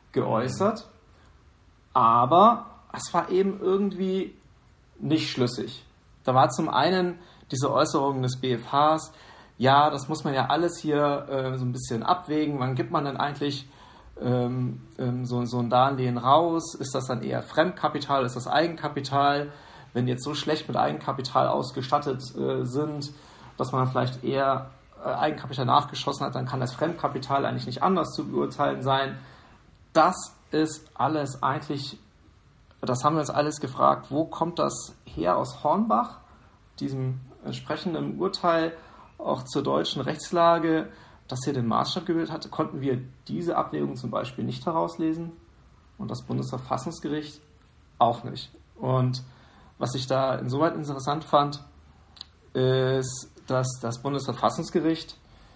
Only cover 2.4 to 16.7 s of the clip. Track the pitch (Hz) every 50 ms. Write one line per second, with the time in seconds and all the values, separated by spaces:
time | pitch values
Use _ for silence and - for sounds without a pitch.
2.4 | 208 233 233 - - - - - - - - - - - - 175 - - 180 185
3.4 | 196 196 190 - - 185 190 196 208 196 175 175 190 185 185 190 175 - - -
4.4 | _ - - _ _ _ _ _ _ _ _ - 139 139 156 - - - - 131
5.4 | 123 - - - - - - - - - _ _ _ _ - _ - 135 127 131
6.4 | 147 156 - - 160 - - 131 147 175 190 185 180 175 170 - - - - -
7.4 | - - 139 127 131 123 - 127 156 156 - 151 135 139 139 131 127 123 127 -
8.4 | 131 127 120 110 - - - 143 151 156 160 156 - - - - - - - -
9.4 | - - - - 123 131 135 143 147 151 143 135 127 147 156 151 - 151 135 131
10.4 | 127 131 143 160 175 170 170 - - 151 147 147 147 143 143 143 - - 139 135
11.4 | 131 131 131 131 127 123 123 127 - - 123 113 - - 185 - - 151 151 151
12.4 | 151 147 143 131 127 131 131 131 - - 170 156 143 143 131 - 139 143 143 -
13.4 | 151 143 135 - - - - - - - - - - - - - - 123 123 123
14.4 | 123 123 127 127 127 123 127 - - - - - 131 123 123 127 123 120 123 123
15.4 | 120 117 123 123 120 113 123 123 131 139 139 127 127 123 120 120 120 131 143 160
16.4 | 175 170 165 165 160 -